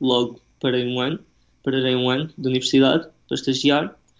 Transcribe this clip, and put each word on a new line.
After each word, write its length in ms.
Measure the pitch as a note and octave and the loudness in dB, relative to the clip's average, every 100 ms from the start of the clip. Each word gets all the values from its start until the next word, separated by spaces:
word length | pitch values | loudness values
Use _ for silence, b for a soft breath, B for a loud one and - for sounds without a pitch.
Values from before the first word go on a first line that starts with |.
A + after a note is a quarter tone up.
logo 400 | C3 B2 A#2+ - _ _ | 0 2 0 -6 _ _
parei 260 | C3+ B2+ B2 | -2 -2 -2
um 140 | B2 | -2
ano, 180 | B2+ F3 - _ _ _ | -4 -4 -10 _ _ _
pararei 320 | C#3 C3 B2+ B2+ | -4 -2 0 0
um 120 | B2+ | 0
ano 220 | C3 D#3+ - | -2 -4 -6
de 100 | C3 | -4
universidade 600 | B2+ - C3+ C3+ D#3+ - _ - | -2 2 4 4 2 -2 _ -10
para 80 | |
estagiar, 640 | C3+ - C3 C#3 D3 F#3+ - _ | -6 -4 0 2 0 -2 -10 _